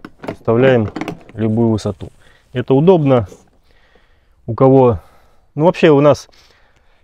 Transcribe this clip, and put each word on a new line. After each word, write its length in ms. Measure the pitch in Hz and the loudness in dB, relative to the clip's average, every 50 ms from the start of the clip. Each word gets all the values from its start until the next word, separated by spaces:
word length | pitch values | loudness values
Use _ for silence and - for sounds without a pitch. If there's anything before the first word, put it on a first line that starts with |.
| - - - _ - - - | -20 -20 -20 _ -18 -18 -18
вставляем 540 | - - - 113 120 127 135 127 117 107 98 - - - - - - - - - | -10 -4 -2 0 0 2 2 2 0 -2 -4 -8 -12 -12 -12 -14 -16 -20 -18 -10
любую 360 | 104 110 110 110 117 117 113 | -8 -6 -4 -2 -2 -2 -2
высоту. 400 | 110 104 - 113 107 - 95 - - _ _ _ _ _ _ _ | -2 -2 -4 -8 -10 -10 -14 -20 -20 _ _ _ _ _ _ _
Это 220 | - 127 120 - 135 | -12 -10 -4 -2 0
удобно. 520 | 135 156 185 190 165 147 135 131 120 107 - - - _ _ _ _ _ _ _ _ _ _ _ _ _ _ _ _ _ _ _ _ _ | 2 2 2 2 2 0 0 0 -2 -2 -6 -12 -20 _ _ _ _ _ _ _ _ _ _ _ _ _ _ _ _ _ _ _ _ _
У 80 | - 117 | -12 -2
кого, 460 | - 135 135 135 135 127 123 110 85 - _ _ _ _ _ _ _ _ _ _ | 0 2 4 4 4 4 2 0 -2 -8 _ _ _ _ _ _ _ _ _ _
ну, 80 | 143 156 | -2 -2
вообще 260 | 180 175 - - 165 | -2 0 2 2 4
у 100 | 147 139 | 4 4
нас, 280 | 147 147 127 - - - _ _ _ _ _ _ _ _ _ _ _ _ _ _ | 4 2 2 0 -4 -12 _ _ _ _ _ _ _ _ _ _ _ _ _ _